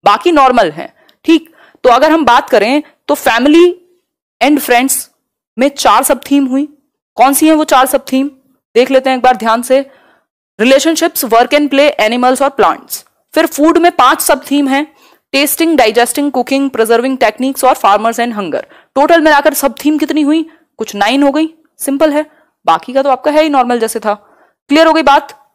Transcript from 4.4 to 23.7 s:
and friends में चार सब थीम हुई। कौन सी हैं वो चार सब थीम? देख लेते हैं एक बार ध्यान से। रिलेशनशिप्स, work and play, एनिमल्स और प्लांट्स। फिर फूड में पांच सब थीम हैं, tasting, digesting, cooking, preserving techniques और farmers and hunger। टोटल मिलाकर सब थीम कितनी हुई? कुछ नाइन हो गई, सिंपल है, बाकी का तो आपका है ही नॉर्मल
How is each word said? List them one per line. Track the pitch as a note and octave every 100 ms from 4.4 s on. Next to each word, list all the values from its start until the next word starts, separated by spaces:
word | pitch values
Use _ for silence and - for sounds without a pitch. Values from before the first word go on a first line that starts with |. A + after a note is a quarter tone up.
and | C4 D4
friends | - A#3+ C4 - - _ _ _ _ -
में | C#4
चार | C#4+ B3+ G#3+
सब | C4+ D4 -
थीम | C#4+
हुई। | C4+ C4+ D4 _ _ _ _
कौन | - B3+
सी | C#4 D#4
हैं |
वो | D#4
चार | D#4 C4+
सब | B3+ C4+ -
थीम? | C4 C#4 _ _ _ _
देख | A3+ B3+
लेते | C4 C4
हैं | B3+
एक |
बार | B3+
ध्यान | B3 A3+ A3+
से। | A#3+ C4 C4+ _ _ _ _ _ _ -
रिलेशनशिप्स, | A#3 C4+ D#4 D#4+ E4 -
work | A#3+ A3+ B3
and | D4 D4
play, | C#4 D4 -
एनिमल्स | G#3+ B3 B3+ C4
और | C#4
प्लांट्स। | C#4 F3+ - - - _ _ _
फिर | D4+
फूड | D#4+ - D#4 E4+
में | E4+
पांच | F4 B3+ D#4
सब | - C#4+ -
थीम | C#4+ C#4
हैं, | C4+ D4+ _ _ _ _
tasting, | C4+ D4 - E4 D4+
digesting, | A3+ A#3 A#3+ - C#4+
cooking, | B3+ B3 C4+ C#4
preserving | B3 A3+ A#3 B3+ C4
techniques | A3 G#3+ C4 C4
और | C4
farmers | D#4+ G3+ G#3 A3+ A#3
and | A#3 G#3+
hunger। | F3+ C#3 - _ _
टोटल | C4 D#4 E4
मिलाकर | D#4 C#4+ D4+
सब | D4 C4+ -
थीम | D4 D4+
कितनी | D4+ D#4
हुई? | C#4+ D#4+ D#4+ _ _ _
कुछ | A3
नाइन | G3+ G3+ C4+
हो | C#4+
गई, | C#4+ D#4+ _ _ _
सिंपल | - C#4 D#4
है, | D4 D4+ _ _ _
बाकी | - E3 -
का | C4
तो | C#4
आपका | C4 D4
है | D4+
ही | D#4
नॉर्मल | C#4 B3